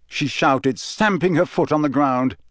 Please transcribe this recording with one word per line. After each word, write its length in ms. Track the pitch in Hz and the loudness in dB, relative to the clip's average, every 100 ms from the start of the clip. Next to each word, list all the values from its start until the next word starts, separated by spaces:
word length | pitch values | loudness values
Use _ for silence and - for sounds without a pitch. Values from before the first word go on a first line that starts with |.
| _ | _
she 200 | - 139 | -4 -4
shouted, 520 | - 156 135 135 120 | 0 2 2 0 -4
stamping 560 | - - 214 180 180 160 | -8 -2 0 2 0 2
her 100 | 175 | 0
foot 260 | - 147 | 0 0
on 100 | 151 | 0
the 80 | 151 | 0
ground, 460 | 131 139 127 127 - - | 0 2 2 -2 -4 -14